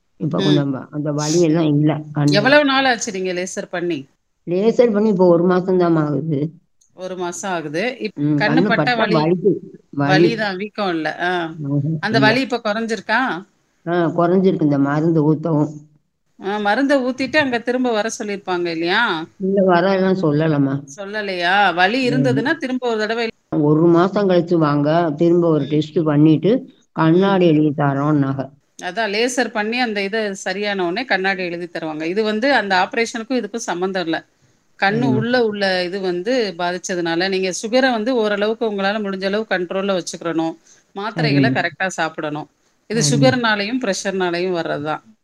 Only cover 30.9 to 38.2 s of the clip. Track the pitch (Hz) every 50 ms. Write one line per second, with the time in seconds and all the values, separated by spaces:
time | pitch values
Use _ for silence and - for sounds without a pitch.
30.9 | 180 226 262 - 202 185 190 196 196 185 180 170 170 170 175 170 - 165 165 156
31.9 | 156 151 160 165 185 214 220 214 220 220 247 285 269 233 202 196 185 180 190 202
32.9 | - 233 233 220 - 233 220 - 262 240 202 208 - 233 - 220 175 175 185 196
33.9 | 190 185 170 165 160 - - _ _ _ _ _ _ _ _ _ _ - 202 196
34.9 | 208 226 - 269 - - 226 233 247 254 233 214 208 202 196 190 185 180 180 175
35.9 | 185 202 190 185 175 175 180 226 262 254 220 196 175 170 175 175 180 180 - -
36.9 | 185 175 170 165 165 170 185 196 190 185 185 185 170 - - 208 233 254 254 262
37.9 | 240 220 208 262 262 233